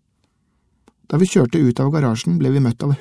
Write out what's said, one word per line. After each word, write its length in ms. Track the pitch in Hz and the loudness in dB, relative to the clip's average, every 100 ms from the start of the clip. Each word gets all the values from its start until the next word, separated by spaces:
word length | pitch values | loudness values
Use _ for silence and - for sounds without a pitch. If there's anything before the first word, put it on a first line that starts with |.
| _ _ _ _ _ _ _ _ _ _ - | _ _ _ _ _ _ _ _ _ _ -6
Da 100 | 147 | -2
vi 80 | 185 | 2
kjørte 320 | 175 123 165 | 2 0 2
ut 200 | 131 117 | 0 0
av 100 | 135 | -2
garasjen, 460 | 156 135 113 170 170 | 0 -2 -2 -2 0
ble 120 | 135 | 0
vi 60 | 139 | 2
møtt 200 | 123 117 | 0 0
av 100 | 143 139 | -2 0